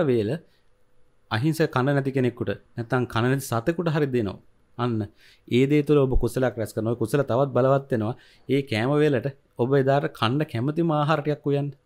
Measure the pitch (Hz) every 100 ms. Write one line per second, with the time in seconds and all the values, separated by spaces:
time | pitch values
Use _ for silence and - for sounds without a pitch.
0 | 151 120 104 165 - _ _ _ _ _
1 | - _ - - 151 156 156 131 131 143
2 | 135 135 123 - 101 101 _ - 113 131
3 | 120 113 120 135 - 117 113 170 170 156
4 | 143 123 101 113 - _ _ - 123 110
5 | 101 - - _ - 120 139 151 143 147
6 | 135 120 120 - 127 110 107 - 107 120
7 | 113 147 131 113 143 123 131 135 139 120
8 | 107 127 - _ - 135 139 107 123 147
9 | 151 127 127 - _ - 123 139 135 139
10 | 151 - 113 139 151 113 131 151 170 151
11 | 147 156 147 143 147 139 143 -